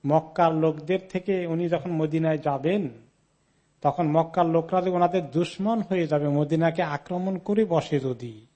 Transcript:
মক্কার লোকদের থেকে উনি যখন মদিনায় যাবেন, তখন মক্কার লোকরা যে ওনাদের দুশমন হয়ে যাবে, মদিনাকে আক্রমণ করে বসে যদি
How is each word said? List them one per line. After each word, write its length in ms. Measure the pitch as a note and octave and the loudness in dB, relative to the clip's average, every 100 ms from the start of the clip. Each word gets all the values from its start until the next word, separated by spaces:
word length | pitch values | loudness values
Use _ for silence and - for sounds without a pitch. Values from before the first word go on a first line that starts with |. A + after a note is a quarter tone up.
| C#3 | 2
মক্কার 480 | D#3 D#3 - E3+ | 0 0 2 2
লোকদের 440 | D#3+ D#3+ D3+ D3 F#3 F#3+ | 4 0 -2 -4 -4 -4
থেকে 380 | F#3 F3+ F#3+ F3 | -8 -2 -4 -2
উনি 220 | E3 F3 | -2 0
যখন 220 | E3 F3+ | -2 -2
মদিনায় 480 | D#3+ D#3 D#3+ D#3+ D#3 | -2 0 0 0 0
যাবেন, 500 | D3+ C3+ D3 G3+ D#3 A#2 _ _ _ _ _ _ _ _ | -2 -2 0 -2 -4 -10 _ _ _ _ _ _ _ _
তখন 260 | D3 C#3+ D#3+ | -2 0 2
মক্কার 380 | D#3 D#3+ - E3+ | 2 2 0 2
লোকরা 360 | E3 E3 F#3 | 2 2 0
যে 80 | F#3 | 0
ওনাদের 400 | F3+ F3 F#3 D3 | 2 2 2 -2
দুশমন 500 | C#3+ E3+ - G3+ A3+ | -2 -2 -2 -2 -2
হয়ে 260 | - F#3 D#3+ | -2 -2 0
যাবে, 220 | D3 D3 | 0 2
মদিনাকে 540 | C#3+ D3 D#3+ E3 E3 | 0 2 2 2 2
আক্রমণ 560 | D#3+ D3 - F3+ F#3 F#3+ | -2 -4 -6 -4 -2 -4
করে 260 | - G#3 | 0 0
বসে 360 | G#3 E3 - C#3+ | 2 0 0 -2
যদি 460 | C3 A#2+ A#2+ G#2+ A2+ | -2 -6 -10 -14 -20